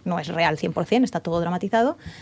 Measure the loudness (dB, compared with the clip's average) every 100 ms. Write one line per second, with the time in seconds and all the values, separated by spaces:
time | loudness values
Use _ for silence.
0 | -4 -4 -2 0 0 2 -2 -2 0 2
1 | 2 0 -2 -2 0 -2 0 2 2 0
2 | -10 -18